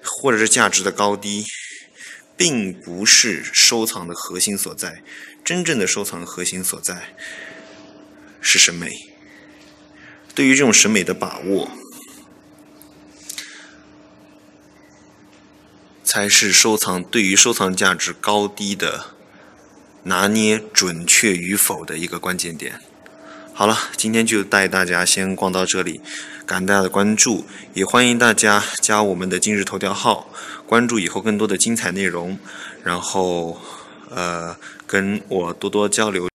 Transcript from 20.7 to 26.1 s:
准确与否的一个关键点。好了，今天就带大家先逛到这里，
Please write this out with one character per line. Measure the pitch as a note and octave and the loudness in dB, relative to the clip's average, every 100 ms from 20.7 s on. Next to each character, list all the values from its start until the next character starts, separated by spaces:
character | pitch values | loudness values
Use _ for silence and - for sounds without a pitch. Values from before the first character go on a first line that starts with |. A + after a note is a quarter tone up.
准 | - F#2 E2 E2+ | -2 -2 -4 0
确 | - A#2 | 2 4
与 | F2+ F2 G2+ | 0 -2 0
否 | - G2 D#2+ | 0 -2 -8
的 | D#2+ | -8
一 | E2+ | -8
个 | E2+ | -6
关 | F#2 F#2 | -6 -6
键 | E2+ D#2 | -6 -8
点。 | C#2+ - - - - - - - - | -12 -12 -20 -20 -20 -20 -20 -20 -20
好 | - G#2 | 0 2
了， | A2 - - | 2 -2 -4
今 | A2 | 0
天 | A2+ A2+ | 2 2
就 | G#2+ | 0
带 | G2 G2+ F#2+ | 2 4 4
大 | F#2 | 2
家 | F2+ F2 F2+ | 2 2 2
先 | - F#2+ | 0 0
逛 | F#2+ F#2+ | -2 0
到 | F#2 F#2 | 0 0
这 | F#2 | 0
里， | F2 D#2 - | -2 -6 -12